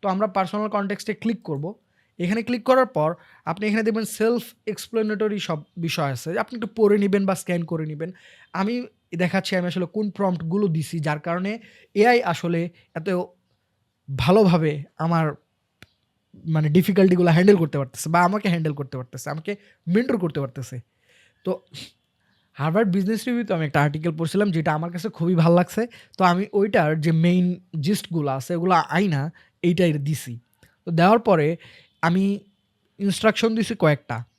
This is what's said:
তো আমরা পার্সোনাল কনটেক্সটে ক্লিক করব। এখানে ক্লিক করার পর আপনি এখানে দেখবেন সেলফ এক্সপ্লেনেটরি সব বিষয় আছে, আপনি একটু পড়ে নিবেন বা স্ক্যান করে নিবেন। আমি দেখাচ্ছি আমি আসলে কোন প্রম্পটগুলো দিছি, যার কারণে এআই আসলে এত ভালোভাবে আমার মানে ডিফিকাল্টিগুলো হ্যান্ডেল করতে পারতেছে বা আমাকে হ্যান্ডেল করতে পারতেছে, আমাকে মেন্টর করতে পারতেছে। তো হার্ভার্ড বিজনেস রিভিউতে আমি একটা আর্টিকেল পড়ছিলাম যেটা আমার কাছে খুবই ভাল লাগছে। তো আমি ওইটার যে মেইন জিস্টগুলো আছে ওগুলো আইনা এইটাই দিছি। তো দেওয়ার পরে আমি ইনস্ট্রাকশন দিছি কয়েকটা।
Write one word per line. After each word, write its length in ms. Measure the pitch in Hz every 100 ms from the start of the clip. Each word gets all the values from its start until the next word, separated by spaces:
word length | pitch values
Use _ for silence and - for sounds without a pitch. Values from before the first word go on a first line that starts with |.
তো 80 | 196
আমরা 180 | 190 208
পার্সোনাল 420 | 190 185 208 214
কনটেক্সটে 440 | 208 196 196 -
ক্লিক 280 | 208 220 220
করব। 320 | - 143 160 220 _ _ _ _
এখানে 240 | 175 220
ক্লিক 200 | 233 247
করার 220 | - 254 254
পর 300 | 175 151 170 _ _ -
আপনি 220 | 175 214
এখানে 160 | 208
দেখবেন 220 | 220 220 220
সেলফ 480 | - 220 240 - _ -
এক্সপ্লেনেটরি 720 | 208 - 226 214 208 214 202
সব 240 | - 160 - -
বিষয় 340 | 165 - 143
আছে, 280 | 127 156 185
আপনি 180 | - 247
একটু 100 | 214 -
পড়ে 220 | 208 208
নিবেন 280 | 196 202 196
বা 100 | 185
স্ক্যান 280 | - 175
করে 220 | 165 165 156
নিবেন। 260 | 151 165 185 - - _
আমি 340 | 175 196 240 247 _ _ 170
দেখাচ্ছি 400 | 180 196 190 190
আমি 120 | 180
আসলে 180 | 185 175
কোন 240 | 214 208
প্রম্পটগুলো 580 | 180 196 175 160 190 208
দিছি, 320 | 160 147 165
যার 200 | 156 151
কারণে 400 | 170 170 190 226 - - _
এআই 280 | 202 220 240
আসলে 480 | 226 170 175 170 170 _ _ 165
এত 140 | 160 180 180 _ _ _ _ _ _ _ - 135
ভালোভাবে 680 | 123 196 202 170 160 151 139 _
আমার 360 | 160 170 156 - _ _ _ _ - _ _ _ _ - 160
মানে 240 | 160 151
ডিফিকাল্টিগুলো 600 | 160 - 185 190 180 175
হ্যান্ডেল 260 | 160 185 202
করতে 200 | 160 143
পারতেছে 320 | 131 - 160
বা 120 | 170
আমাকে 280 | 175 208 202
হ্যান্ডেল 240 | 170 156
করতে 240 | 143 135 131
পারতেছে, 320 | 127 131 -
আমাকে 260 | 151 156 202 _ _ -
মেন্টর 300 | 190 247 233
করতে 220 | 175 147
পারতেছে। 400 | 139 135 127 123 - _ _ _ _ _
তো 180 | - - _ - - _ _ _ _ _ _ -
হার্ভার্ড 320 | 147 175 220
বিজনেস 360 | 185 190 220 254
রিভিউতে 260 | 240 233
আমি 120 | 180 156
একটা 180 | 147
আর্টিকেল 340 | 147 151 165 156
পড়ছিলাম 340 | 165 196 208
যেটা 220 | 165 160
আমার 180 | 156 170
কাছে 180 | 170 196
খুবই 260 | - 170 180
ভাল 180 | 165
লাগছে। 340 | 170 180 - 240 - - -
তো 80 | 185
আমি 200 | 175 208
ওইটার 480 | 208 208 202 156 160
যে 100 | 156
মেইন 480 | 160 170 180 180 180 _ 160
জিস্টগুলো 520 | 143 208 - 165 143
আছে 240 | 135 127 175
ওগুলো 180 | 175
আইনা 580 | 175 - 156 202 147 147 - _ _
এইটাই 320 | 175 175 175
দিছি। 460 | 147 139 147 - 120 _ _ _ _ -
তো 60 |
দেওয়ার 280 | 165 175 226
পরে 380 | 226 175 147 165 - - _ _
আমি 380 | 165 180 196 202 _ _ _ _ _ _
ইনস্ট্রাকশন 560 | 202 - 220 208 226 220
দিছি 200 | 214 214
কয়েকটা। 480 | 165 147 _ 113 123